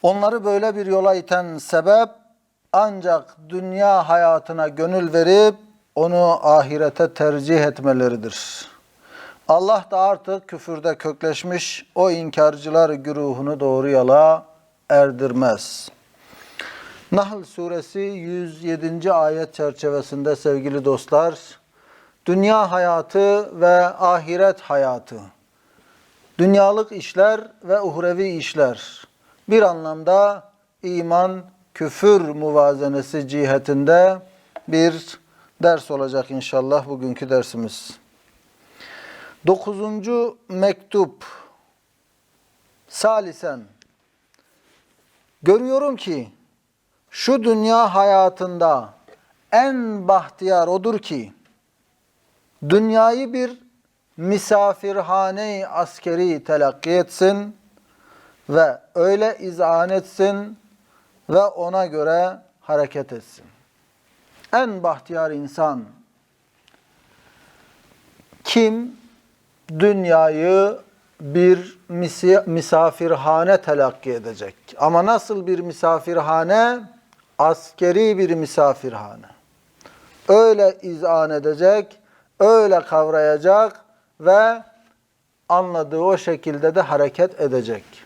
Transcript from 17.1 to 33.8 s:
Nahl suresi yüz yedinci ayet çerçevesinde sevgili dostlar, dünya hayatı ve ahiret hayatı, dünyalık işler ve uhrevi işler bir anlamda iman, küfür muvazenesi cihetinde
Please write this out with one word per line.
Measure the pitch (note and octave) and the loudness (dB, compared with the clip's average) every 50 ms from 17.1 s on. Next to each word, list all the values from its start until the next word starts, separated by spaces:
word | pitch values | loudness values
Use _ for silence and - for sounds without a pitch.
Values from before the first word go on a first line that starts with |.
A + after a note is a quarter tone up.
Nahl | - F#3+ G3+ G3 G#3+ G#3 F3 | -2 -2 -2 -2 -6 -16 -16
suresi | - - - F3 E3+ F3 E3+ D3+ - - G3 | -18 -14 -12 -10 -8 -8 -10 -10 -10 -10 -8
yüz | G3 G3 G3+ F#3+ E3 E3+ F3 F3+ F3 E3+ D#3+ D#3 E3 | -8 -8 -8 -10 -12 -10 -10 -10 -10 -12 -14 -12 -8
yedinci | E3+ E3 D#3 D#3 E3 E3 E3+ E3 F#3+ F#3 | -8 -6 -6 -6 -8 -8 -4 -2 0 0
ayet | E3 D#3 D#3 D#3 D#3+ D#3+ D#3 _ | 2 2 0 -2 -4 -6 -10 _
çerçevesinde | - D#3 D3 C#3 - - D3 C#3+ C#3+ C3 - - C#3 C#3 D3 D3 | -6 -6 -6 -6 -6 -6 -4 -4 -4 -6 -6 -10 -6 -4 -4 -4
sevgili | C#3 - D3+ C#3+ C#3 C3+ C#3+ C#3 C#3+ C3 | -2 -2 -2 -2 -2 -4 -6 -6 -2 -2
dostlar, | C#3+ C3+ A#2+ - - - D3 D#3+ E3+ D#3+ - - - - _ _ _ _ _ _ _ _ _ _ _ _ _ _ | -2 -2 -2 -2 0 0 2 2 0 -4 -8 -18 -20 -20 _ _ _ _ _ _ _ _ _ _ _ _ _ _
dünya | - F3 F#3+ G3 G#3 A3 A3 G#3+ F#3 | -2 0 0 2 2 2 2 2 0
hayatı | F3 F3+ F3+ F3 E3+ E3 D#3 - - G3 G3 G3+ G3+ G#3 G#3 F#3+ - E3+ | 0 -2 0 0 0 -2 -4 -2 0 2 2 2 2 0 -2 -6 -4 0
ve | E3+ F3 F3+ F3+ F3+ | 4 4 4 4 4
ahiret | F3+ F3+ - F#3 F3 F3+ E3+ D#3 D#3+ E3+ F3+ F#3+ G3 F#3 F#3+ | 2 -2 0 0 0 0 0 -2 -4 -2 2 2 2 2 -2
hayatı, | - - C#3+ C#3+ C3+ C3 B2+ A#2+ A#2+ - B2+ A2 G2 F#2+ _ _ _ _ _ _ _ _ _ _ _ _ _ _ _ _ _ _ _ _ _ - | -6 -4 -2 0 0 -2 -2 -6 -10 -16 -18 -18 -18 -20 _ _ _ _ _ _ _ _ _ _ _ _ _ _ _ _ _ _ _ _ _ 0
dünyalık | E3+ F#3+ G3 G3+ G3 G3 G3+ G#3+ A3 G#3+ | 2 4 6 6 6 4 4 0 -2 -6
işler | A3 F#3+ - - - F3+ G3 G#3+ A3 A3 A3 - _ _ - | -8 -16 -14 -10 0 2 2 2 2 0 -6 -12 _ _ -4
ve | F3 F#3 G#3 | -2 -2 0
uhrevi | G3+ F3+ D3 D#3+ F3 F3 F3 F3 G3 G3 | 0 -4 -6 -2 -2 -2 -2 -2 -4 -4
işler | F3 E3 C#3 - - D#3+ D3 B2+ A#2+ G#2+ - - - - - _ _ _ _ _ _ _ _ - | -4 -6 -8 -8 0 0 0 0 0 -6 -14 -20 -20 -20 -20 _ _ _ _ _ _ _ _ 2
bir | G#3 A3+ | 4 4
anlamda | G#3+ F#3+ E3+ E3 D#3+ D#3+ D#3 D#3+ D#3+ E3 F#3 G3 G3+ G3+ G3+ F#3+ - _ _ _ _ _ _ _ - | 4 4 2 -2 -8 -10 -10 -6 0 2 4 4 4 2 0 -4 -12 _ _ _ _ _ _ _ -10
iman, | F3+ F3+ F3 E3+ E3+ E3+ F3 F3+ F#3 F#3+ F#3+ F3+ - _ _ _ _ _ | -8 -6 -6 -4 -2 0 0 0 0 -4 -8 -14 -20 _ _ _ _ _
küfür | - D#3+ D3+ - - - G#3 G#3 G3 | -8 -8 -8 -6 2 4 4 6 6
muvazenesi | E3+ D3+ D3+ D3+ D3+ D3+ D3 D3 C#3+ C#3+ C#3+ C3+ C#3+ C#3 C#3 C#3 C3+ - - D#3 C#3+ C3 | 4 0 -6 -6 -4 0 4 4 4 4 2 0 -2 -4 -4 -4 -6 -6 -8 -8 -8 -6
cihetinde | C#3 D3 D3 C3+ C3+ C#3 C3+ C#3+ C#3+ C#3 | -4 -2 0 0 0 0 0 -2 -2 0